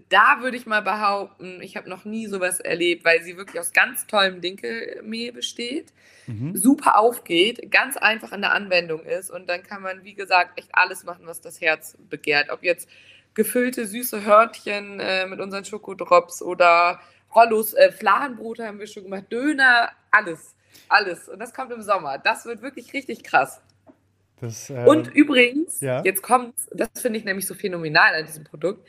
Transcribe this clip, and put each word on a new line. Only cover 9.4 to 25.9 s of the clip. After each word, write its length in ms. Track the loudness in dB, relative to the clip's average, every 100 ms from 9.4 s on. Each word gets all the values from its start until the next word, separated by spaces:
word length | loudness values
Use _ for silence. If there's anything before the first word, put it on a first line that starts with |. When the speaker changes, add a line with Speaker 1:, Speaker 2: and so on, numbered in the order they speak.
| -10
Speaker 1:
dann 140 | -10
kann 180 | -10 -12
man, 220 | -12 -12
wie 100 | -16
gesagt, 460 | -14 2 2 2 -4
echt 100 | -2
alles 320 | 2 2 -2 -12
machen, 200 | -16 -16
was 160 | -16
das 180 | -18 -4
Herz 380 | -2 -2 -6 _ _
begehrt. 440 | -10 -2 0 -2
Ob 120 | -4
jetzt 240 | -4 -4 -6 _ _ _ _
gefüllte, 540 | -2 0 0 -2 -4 -8
süße 380 | -10 -10 -8 4
Hörnchen, 720 | 6 4 -2 -10 -8 -10 -8
äh, 260 | -4 -4 -4
mit 140 | -8
unseren 260 | -10 -10 -10
Schokodrops 800 | -14 -12 -12 4 4 4 -8
oder 560 | -8 4 6 6 4 0 -12 _ _
Rollos, 400 | 6 6 4 0
äh, 180 | 4 4
Fladenbrote 760 | 4 2 2 0 -8 -12 -10 -12
haben 100 | -12
wir 80 | -16
schon 200 | -16 -12
gemacht, 260 | -12 -8
Döner, 580 | -4 -2 2 4 6 2 -6 _
alles, 420 | 0 2 -10 -16 _ _ -20 _
alles. 400 | 2 2 -6 -12
Und 100 | -14
das 120 | -14
kommt 200 | -12 -12
im 100 | -12
Sommer. 380 | -2 -2 -2 -4
Das 260 | -2 -2 -6
wird 160 | -12
wirklich 320 | -12 -16 -12
richtig 300 | -10 -10 -14
krass. 360 | 0 0 0 -6 _ _ _ _ _ _ _ _
Speaker 2:
Das, 280 | -12 -12 -12
äh, 160 | 2 4
Speaker 1:
Und 220 | 4 2
übrigens, 680 | 2 4 4 4 2 -6 -6
Speaker 2:
ja? 200 | -4